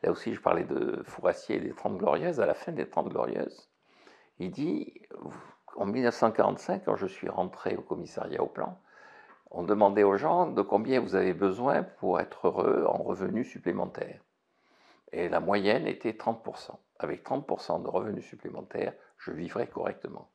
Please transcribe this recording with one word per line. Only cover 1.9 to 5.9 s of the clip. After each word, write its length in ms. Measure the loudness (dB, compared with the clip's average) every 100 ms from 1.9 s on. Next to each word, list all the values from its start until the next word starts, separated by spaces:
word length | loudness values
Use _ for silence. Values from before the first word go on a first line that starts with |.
| 0
Glorieuses. 420 | 2 2 0 2
À 60 | 2
la 80 |
fin 180 | 0 -4
des 160 | -6 -4
Trente 220 | -2 -2
Glorieuses, 600 | -2 -2 -2 -6 -8 _ _ _ _ -20 -20 _ _
il 100 | -8
dit, 520 | -4 -2 -2 -6 -12 -18 -14 -14 -14 -18 -20 -18 -6
en 100 |
mille 180 | -2